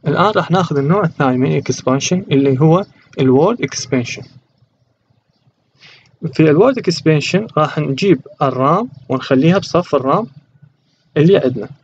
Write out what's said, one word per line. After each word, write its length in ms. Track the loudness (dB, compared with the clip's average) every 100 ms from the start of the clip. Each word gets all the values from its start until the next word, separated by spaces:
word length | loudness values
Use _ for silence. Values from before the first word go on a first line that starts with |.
| -2
الآن 260 | 0 0 0
راح 140 | 0
ناخذ 280 | 0 0 -2
النوع 260 | 0 0
الثاني 340 | -2 0 0 0
من 140 | 0
الاكسبانشن 640 | -2 -4 -6 -2 -2 -2 -4
اللي 420 | 0 0 2 2
هو 240 | 4 2 0 _ _ -2
الوورد 420 | 2 4 2 0
اكسبانشن. 600 | -6 -8 -6 -4 -4 -10 -16 -20 _ _ _ _ _ _ _ _ _ _ _ _ _ _ -20 -20 _ _ -12
في 80 | 0
الوورد 380 | 2 4 2 2
اكسبانشن 680 | -4 -2 0 0 0 -4 -2 -2
راح 220 | -2 -2
نجيب 420 | -4 -2 2 0 0 -4
الرام 480 | -4 0 0 0 -2 -12 -6
ونخليها 500 | -6 0 2 4 2
بصف 360 | 0 -4 -2
الرام 320 | -2 0 -2 -4 -14 _ _ -20 _ _ _ _ 0
اللي 220 | 4 4
عندنا. 300 | 0 -4 -12 -16